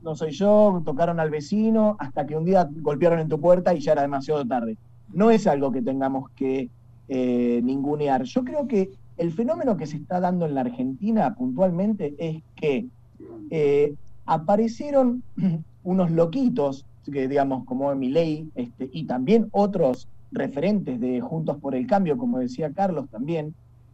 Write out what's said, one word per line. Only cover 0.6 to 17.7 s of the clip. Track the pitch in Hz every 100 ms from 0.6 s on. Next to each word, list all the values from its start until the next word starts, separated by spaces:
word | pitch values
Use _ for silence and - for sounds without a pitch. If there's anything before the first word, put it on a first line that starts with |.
| 208 180
tocaron | 160 143 170 170
al | 156
vecino, | 151 143 208 220 220 214 208
hasta | 139 151 143
que | 156
un |
día | 170 190 160
golpearon | 160 147 147 170 165
en | 156
tu | 156
puerta | 170 180 185
y | 160
ya | 151
era | 151
demasiado | 143 139 143 151 120
tarde. | 127 113 - - - -
No | 170 226
es | 226 170
algo | 143 139
que | 131
tengamos | 123 135 135 135 135
que, | - 135 131 123 - - - -
eh, | 131 127 123 120 120
ningunear. | 123 139 139 151 143 131
Yo | 131 254
creo | 254 302 262
que | 208 190 - - -
el | 170
fenómeno | 160 240 339 277 196
que | 156
se | 156
está | 147 180
dando | 180 180 160
en |
la | 135
Argentina | 123 123 127 135 208 220 139
puntualmente | 110 127 127 190 175 208 208 147 147
es | 165 160 -
que, | - 156 127 - - - - - - -
eh, | 160 147 143 147 143 - - -
aparecieron | 160 160 208 226 - 294 277 254 247 - -
<clears throat> | 180 160 - -
unos | 180 185 175
loquitos, | 165 165 262 254 - 143 135 - - -
que, | 139 131
digamos, | 143 139 131
como | 110